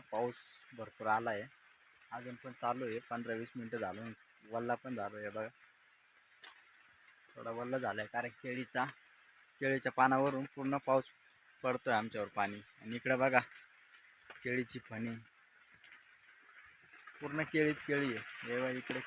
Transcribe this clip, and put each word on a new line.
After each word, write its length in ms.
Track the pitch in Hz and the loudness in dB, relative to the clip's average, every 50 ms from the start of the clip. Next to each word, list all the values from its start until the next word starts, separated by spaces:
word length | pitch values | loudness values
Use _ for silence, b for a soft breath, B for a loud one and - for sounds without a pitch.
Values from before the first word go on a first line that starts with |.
| 120 - | -8 -4
पाऊस 240 | 107 110 120 123 117 - - - - - - - 131 117 | -2 0 0 0 -2 -6 -12 -20 -20 -20 -20 -18 -14 -12
भरपूर 280 | 110 - - - 113 | -12 -12 -10 -4 2
आलाय, 360 | 110 107 113 117 117 107 101 113 135 - - - - - _ _ - - _ - - | 2 4 4 4 2 0 -2 -4 -8 -12 -20 -20 -20 -20 _ _ -20 -20 _ -16 -12
अजून 220 | 117 123 120 127 123 120 - | -12 -10 -10 -10 -12 -12 -12
पण 80 | 131 123 - | -14 -8 -2
चालू 260 | 123 120 123 127 131 | -2 0 0 0 -2
आहे, 120 | 117 110 117 - - | -4 -4 -6 -6 -6
पंधरा 240 | 120 120 117 117 113 | -6 -4 -4 -4 -4
वीस 160 | 110 117 - - | -4 -6 -6 -8
मिनटं 220 | 123 113 110 120 113 | -10 -8 -6 -4 -4
झालं, 340 | 107 92 95 107 113 113 110 - - - _ _ - 107 | -2 -4 -4 -6 -8 -10 -12 -14 -18 -20 _ _ -12 -6
वल्ला 240 | 113 117 120 120 120 | -4 -2 0 0 -2
पण 200 | - - 131 127 | -2 -4 -6 -6
झालो 220 | 110 101 101 104 | -4 -4 -6 -6
आहे 140 | 104 104 104 | -8 -8 -6
बघा, 180 | 101 110 110 113 - _ - - _ _ _ _ _ _ _ _ _ _ _ _ _ _ - - - - - - - - _ - _ _ - - - - - - - | -6 -6 -6 -6 -8 _ -20 -20 _ _ _ _ _ _ _ _ _ _ _ _ _ _ -20 -20 -20 -20 -20 -20 -20 -20 _ -20 _ _ -20 -20 -20 -20 -20 -20 -16
थोडा 140 | - 117 117 | -10 -8 -6
वल्ला 280 | 113 117 120 123 131 131 | -6 -4 -4 -2 -2 0
झालाय, 280 | 123 104 98 107 107 104 | 0 0 0 -2 -2 -2
कारण 160 | - 120 120 120 - - | -2 -2 -2 -2 -6 -8
केळीचा, 420 | - 127 123 131 123 - - 127 131 143 - - - - - - - - - - - _ _ - | -8 -6 -6 -6 -6 -4 -2 0 0 -2 -4 -10 -20 -20 -20 -20 -20 -20 -20 -20 -20 _ _ -2
केळीच्या 320 | 135 135 135 135 - 131 | 0 2 2 2 0 2
पानावरून 520 | - 127 127 131 131 131 135 143 135 131 139 - - | 6 8 8 8 8 6 6 4 2 0 -4 -6 -6
पूर्ण 220 | 139 135 135 139 139 - | -4 -2 0 0 0 4
पाऊस 180 | 135 135 131 127 - - _ _ - - _ _ - - - | 4 4 4 4 2 -6 _ _ -20 -20 _ _ -20 -10 -4
पडतोय 320 | - 127 123 123 - 135 120 | 0 0 0 0 2 2 4
आमच्यावर 340 | 107 110 110 - 107 101 98 - | 4 2 0 -2 -4 -4 -2 0
पाणी. 240 | 107 101 101 104 104 107 - - - | 0 0 0 0 -6 -12 -16 -20 -14
आणि 140 | - 110 117 | -10 -8 -8
इकडे 200 | 120 - 131 131 | -2 0 2 4
बघा, 240 | 123 131 135 127 123 - - - - - - - - - - - - - - - - - - - - | 4 6 6 6 4 4 2 -2 -18 -20 -20 -20 -20 -20 -20 -20 -20 -20 -20 -20 -20 -20 -20 -16 -10
केळीची 360 | - 123 123 127 123 - - 123 - - | -4 -2 0 0 0 -2 -6 -10 -10 -8
फणी, 260 | 113 110 117 117 117 113 113 - _ _ - _ - - - - - - - - - - - - - - - - - - - - - - - - - - - - - - - - - - | -8 -6 -6 -6 -6 -8 -12 -16 _ _ -20 _ -20 -20 -20 -20 -20 -20 -20 -20 -20 -20 -20 -20 -20 -20 -20 -20 -20 -20 -20 -20 -20 -20 -20 -20 -20 -20 -20 -20 -20 -20 -20 -20 -12 -10
पूर्ण 220 | 147 143 147 156 151 - | -8 -4 -2 -2 -2 2
केळीच 320 | - 156 151 151 147 - - | 4 4 4 4 4 2 0
केळी 220 | - 143 143 143 | 0 2 2 2
आहे. 120 | 131 113 107 - - - - | 2 0 -2 -6 -8 -12 -10
हे 180 | - 117 120 123 | -6 -4 -2 0
बघा, 100 | 131 131 | 0 0
इकडे 300 | 127 127 - - 127 131 - | -2 -4 -4 -4 -4 -4 -4